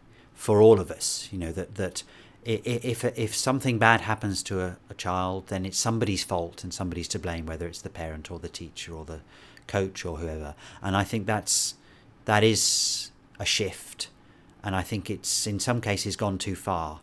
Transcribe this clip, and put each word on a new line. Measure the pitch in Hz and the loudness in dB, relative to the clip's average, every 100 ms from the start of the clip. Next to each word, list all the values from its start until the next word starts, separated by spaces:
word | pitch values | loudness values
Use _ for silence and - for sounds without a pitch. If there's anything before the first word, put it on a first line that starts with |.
| - - - | -20 -20 -20
for | - - 208 | -8 4 10
all | 113 107 | 10 10
of | 85 | 6
us. | 80 - - - | -4 -4 -4 -6
You | 95 | -6
know, | 82 | -4
that, | 82 90 - | -4 -6 -4
that | 92 - - - - - - | -4 -6 -12 -18 -20 -12 -4
i-, | |
i-, | 110 120 120 | -2 0 -2
if, | 127 117 123 | -2 0 -2
if | - 110 - | 0 -2 0
something | - 131 131 117 | 0 2 2 6
bad | 113 113 | 6 6
happens | - 107 107 92 | 4 -2 -2 -4
to | - 98 | -2 -2
a, | 92 87 - | -2 -6 -14
a | - | -8
child, | 95 92 92 95 - | -2 0 0 -4 -4
then | 95 95 | -6 -4
it's | - | -2
somebody's | 117 113 107 95 | 0 2 2 0
fault | - 90 85 - | 0 -2 -2 -6
and | 92 | -10
somebody's | - 92 85 85 | -6 -4 -4 -4
to | 101 | -4
blame, | 87 85 78 | -4 -6 -6
whether | 80 85 | -6 -8
it's | 82 | -8
the | - | -12
parent | - 80 78 78 | -10 -8 -8 -10
or | 85 | -12
the | 78 | -12
teacher | - 82 - - 80 | -12 -14 -12 -12 -12
or | 78 | -12
the | 80 - - - - - | -12 -14 -20 -20 -20 -4
coach | 101 95 - 87 | -2 -2 -4 -8
or | 78 | -6
whoever. | 82 78 76 73 - - | -6 -6 -10 -14 -18 -8
And | 101 95 | 0 2
I | |
think | 101 113 98 | 2 -2 -2
that's, | 107 - - - - - - - - - | -2 0 0 0 -6 -18 -20 -20 -10 2
that | 107 | 6
is | 110 101 - - - - - - - - | 6 6 4 2 2 -2 -6 -14 -20 -6
a | - | -2
shift. | - 98 - - - - - - - - - | 0 0 -4 -12 -12 -12 -14 -20 -20 -20 -10
And | 104 95 | -2 0
I | |
think | 92 107 - | 0 -4 -4
it's | 101 - - 110 | -6 -2 -2 0
in | 101 | -2
some | - 120 | 0 0
cases | 110 98 104 95 | 0 -2 -2 -2
gone | 107 95 | -2 -2
too | - 92 | -4 -4
far. | - 90 78 78 | -2 -2 -2 -8